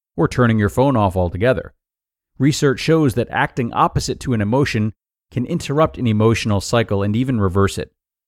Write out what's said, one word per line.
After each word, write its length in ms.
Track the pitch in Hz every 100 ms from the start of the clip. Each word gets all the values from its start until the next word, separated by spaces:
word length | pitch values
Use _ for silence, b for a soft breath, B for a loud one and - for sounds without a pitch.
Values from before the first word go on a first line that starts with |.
| _ -
or 120 | -
turning 320 | - 120 110
your 100 | 104
phone 260 | - 139 123
off 220 | 101 95
altogether. 560 | 90 87 117 107 - - _ _ _ _ _ _
Research 420 | 135 - 143 123
shows 360 | - 160 147 110
that 120 | 113
acting 420 | - 120 - 120
opposite 460 | - 135 - - 120
to 140 | -
an 80 | 117
emotion 520 | 101 127 147 113 107 - _ _ _
can 160 | - 120
interrupt 500 | 131 - 143 156 -
an 80 | 120
emotional 560 | 107 110 117 113 101
cycle 400 | - 120 110 98
and 140 | 101 107
even 260 | 131 120
reverse 380 | 98 95 98 -
it. 120 | - _ _ _